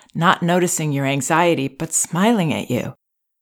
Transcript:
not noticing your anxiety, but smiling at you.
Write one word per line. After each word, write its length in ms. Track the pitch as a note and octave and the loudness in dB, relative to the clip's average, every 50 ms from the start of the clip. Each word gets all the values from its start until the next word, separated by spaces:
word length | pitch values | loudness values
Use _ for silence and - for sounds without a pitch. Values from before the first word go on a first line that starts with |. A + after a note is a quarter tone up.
| - _ _ | -20 _ _
not 280 | D#3 E3 F#3 D#3 - | 0 2 2 2 2
noticing 500 | F3 E3+ F3+ F3+ F3 E3+ - - D#3+ D3+ | 2 0 2 2 2 0 -2 -4 -4 -2
your 140 | C#3 C#3 C#3 | -2 -2 0
anxiety, 640 | C3+ C#3 C#3 B2+ - E3 D#3+ F3+ F3 E3 C#3+ C3+ | 0 -2 -2 0 0 2 2 4 2 2 0 -2
but 260 | C3+ - - E3 D#3+ - | -6 -6 -8 -8 -4 -4
smiling 600 | - - - - E3 G3 A3+ A#3+ G3+ E3+ D3+ G#2 | -4 -4 -2 -2 0 2 2 2 2 0 0 -2
at 180 | G#2 - - | -4 -4 -2
you. 220 | B2 A2 - C3 - _ _ _ _ _ _ _ _ _ | -4 -4 -4 -6 -10 _ _ _ _ _ _ _ _ _